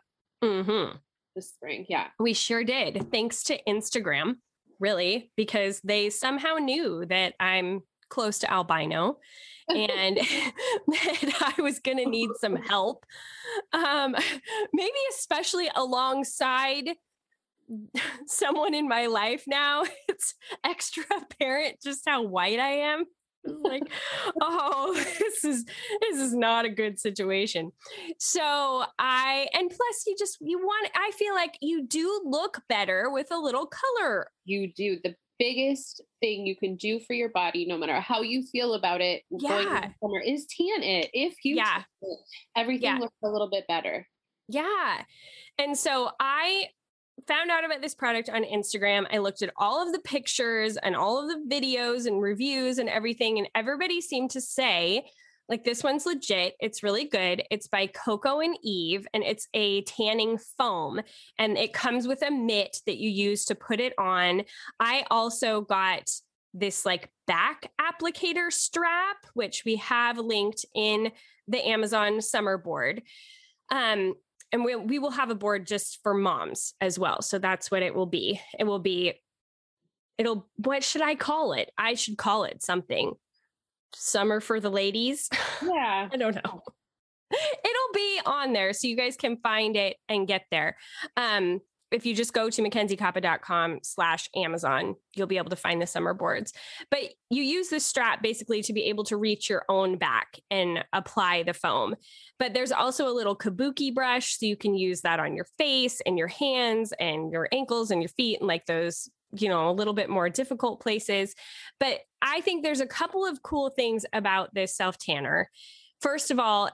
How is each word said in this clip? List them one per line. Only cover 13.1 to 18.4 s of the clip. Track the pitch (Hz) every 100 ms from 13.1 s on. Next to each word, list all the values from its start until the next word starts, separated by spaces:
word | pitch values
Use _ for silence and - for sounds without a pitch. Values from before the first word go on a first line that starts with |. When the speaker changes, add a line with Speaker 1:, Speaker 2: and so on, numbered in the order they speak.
| - - - 480 453 -
Speaker 1:
Um, | 320 320 285 277 247 - - - 440 427
maybe | 320 381 554 539
especially | - - 302 - 370 339
alongside | - 254 254 262 269 269 - 262 254 269 285 277 339 _ _ _ _ _ _ -
<laughs> | 220 214 247 - - 294
someone | -